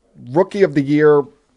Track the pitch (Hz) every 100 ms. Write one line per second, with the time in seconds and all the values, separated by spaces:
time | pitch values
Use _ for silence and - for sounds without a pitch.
0 | _ _ 123 143 190 208 180 143 139 147
1 | 151 147 127 _ _